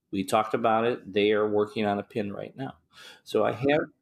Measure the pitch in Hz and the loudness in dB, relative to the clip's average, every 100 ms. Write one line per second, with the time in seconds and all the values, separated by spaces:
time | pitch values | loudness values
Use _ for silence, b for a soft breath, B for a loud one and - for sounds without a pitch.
0 | _ 98 95 110 110 123 113 110 117 123 | _ -6 0 0 0 0 2 2 2 -2
1 | - 98 104 107 107 104 104 117 104 101 | -4 0 2 2 2 0 0 -2 -2 -2
2 | - 120 101 101 - - 135 - _ B | -4 -8 -8 -8 -12 -12 -12 -14 _ B
3 | B B - 110 107 110 135 151 165 _ | B B -4 0 0 0 2 2 0 _